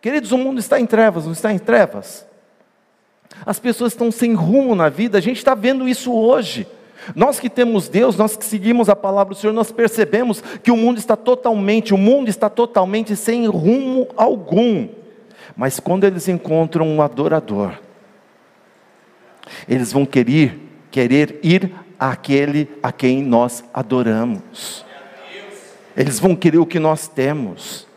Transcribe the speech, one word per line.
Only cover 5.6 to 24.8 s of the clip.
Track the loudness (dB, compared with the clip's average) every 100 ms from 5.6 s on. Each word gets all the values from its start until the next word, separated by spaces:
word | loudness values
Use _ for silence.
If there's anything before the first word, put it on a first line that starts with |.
| 0 0 -2
isso | -4 -2
hoje. | 0 2 2 0 -8 -12 -16 -20 -20 -14
Nós | 0 0 2
que | -4
temos | 0 2 0 0
Deus, | 2 2 2
nós | 0 -2
que |
seguimos | -6 -2 0 2 4
a | 2
palavra | 2 0 0
do | -2
Senhor, | -2
nós | -2 -4
percebemos | 0 0 2 0 0 -2 -4 -8 -4
que | 0
o | 2
mundo | 2 0
está | -2
totalmente, | -2 2 0 0 0 2 0 2
o | 2
mundo | 4 4 2
está | -2 -2
totalmente | 0 0 2 0 -2 -4
sem | -4 -2 0 0
rumo | 2 2 2 0 -2 -2 0
algum. | 0 0 0 2 2 0 -4 -10 -20 -20 _ -20 -20 -6
Mas | -4 -4
quando | -2 2
eles | 2 0 -4
encontram | -4 0 0 0 0
um | 0 0
adorador, | -2 0 -2 -2 -2 -4 -4 -8 -20 _ _ _ _ _ _ _ _ _ _ _ _ _ _ _ -20 -20 -4
eles | -2 0
vão | 0
querer, | 2 2 2 2 2 0 -20 -20 _
querer | -2 2 2 2 -2
ir | 2 2 0 -8 -20 -6
àquele | -4 -4 0 0 2 -2 -4 -6
a | -8
quem | -2 0 0
nós | 2 2 0 -4 -12
adoramos. | -10 -4 -2 0 -2 -2 -6 -10 -16 -16 -16